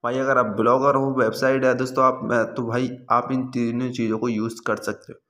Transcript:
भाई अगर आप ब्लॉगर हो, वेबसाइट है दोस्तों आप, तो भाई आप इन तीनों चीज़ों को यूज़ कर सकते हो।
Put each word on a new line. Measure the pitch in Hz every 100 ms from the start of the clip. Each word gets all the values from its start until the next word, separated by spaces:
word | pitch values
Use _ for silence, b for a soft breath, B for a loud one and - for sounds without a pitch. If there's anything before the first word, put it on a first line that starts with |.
भाई | 120 131
अगर | 131 131
आप | 117 104
ब्लॉगर | 113 127 139 139
हो, | 135 131
वेबसाइट | 110 107 131 135 127
है | 123
दोस्तों | 127 131 131
आप, | 131 110 120 113 -
तो | 117
भाई | 117 127 127 -
आप | 120 123
इन | 135 127
तीनों | 127 117 117 127
चीज़ों | 123 113 110
को | 120
यूज़ | 110 113 113 -
कर | 107
सकते | - 104 -
हो। | - _